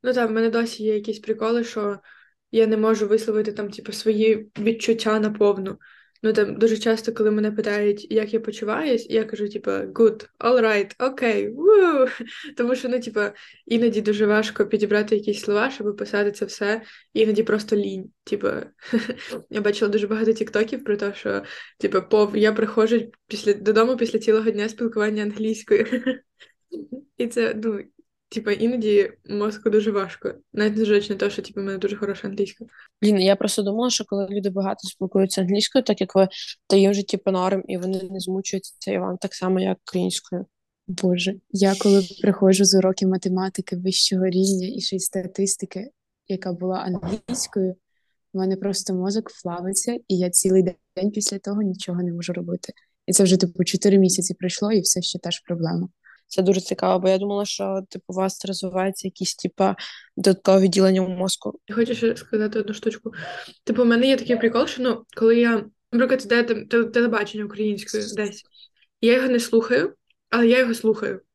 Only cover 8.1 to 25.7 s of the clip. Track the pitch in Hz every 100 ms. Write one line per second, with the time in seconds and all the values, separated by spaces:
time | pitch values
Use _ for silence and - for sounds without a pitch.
8.1 | 214 214 226 220 208 208 233 311 233 -
9.1 | 220 220 208 208 208 - 196 190 190 226
10.1 | 156 - _ 233 254 220 208 202 - 254
11.1 | 269 247 208 202 247 349 415 359 294 254
12.1 | - 233 - 311 - 240 254 254 247 240
13.1 | 214 202 - - - - 233 233 208 214
14.1 | 208 208 214 214 - 208 208 208 208 214
15.1 | 208 208 202 - 208 254 262 208 208 208
16.1 | 202 208 202 202 - 202 220 220 - _
17.1 | - 220 214 220 208 214 208 196 190 185
18.1 | _ - 202 196 - - _ - 233 220
19.1 | 240 - - - 214 208 208 208 214 202
20.1 | 220 220 220 220 214 226 262 - 208 202
21.1 | 202 - - - - - _ 196 190 180
22.1 | 214 208 208 214 214 220 - 220 233 226
23.1 | _ _ 208 208 202 196 220 233 254 233
24.1 | 220 220 220 220 208 214 226 233 220 214
25.1 | 214 208 214 220 220 -